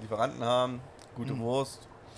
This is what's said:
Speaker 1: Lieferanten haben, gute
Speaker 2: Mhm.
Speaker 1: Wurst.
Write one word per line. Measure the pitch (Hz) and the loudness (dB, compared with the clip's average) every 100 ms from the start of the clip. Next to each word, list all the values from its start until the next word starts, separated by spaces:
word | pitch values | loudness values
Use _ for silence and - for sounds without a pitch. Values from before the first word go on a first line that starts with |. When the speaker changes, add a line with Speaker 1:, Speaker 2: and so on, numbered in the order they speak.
Speaker 1:
Lieferanten | 110 107 127 127 | -4 2 2 2
haben, | 117 123 127 123 131 - - - | 4 4 4 0 -10 -16 -12 -6
gute | 123 | -4
Speaker 2:
Mhm. | 131 | -2
Speaker 1:
Wurst. | 117 131 135 - - - - | 2 2 0 -6 -16 -20 -18